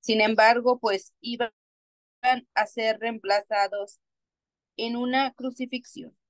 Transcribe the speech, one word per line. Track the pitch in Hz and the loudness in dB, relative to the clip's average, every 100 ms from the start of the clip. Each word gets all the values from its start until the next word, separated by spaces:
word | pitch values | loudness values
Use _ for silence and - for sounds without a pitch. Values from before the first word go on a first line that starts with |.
Sin | - 220 | 0 2
embargo, | 214 220 220 240 240 247 | 4 6 6 6 2 2
pues, | 214 196 - _ | 0 -2 -4 _
iban | 240 233 233 _ _ _ _ _ _ _ 254 254 - - | -10 -6 -6 _ _ _ _ _ _ _ -2 -2 -2 -4
a | 214 | -4
ser | - 220 220 | -2 -2 -2
reemplazados | 226 226 190 202 208 208 196 202 202 - _ _ _ _ _ _ _ - | -4 -6 -2 -2 0 -2 0 -2 -8 -12 _ _ _ _ _ _ _ -8
en | 233 240 | -6 -4
una | 247 254 269 | -2 0 -2
crucifixión. | - 254 247 247 254 - - 160 _ | -4 -10 -8 -8 -8 -12 -18 -18 _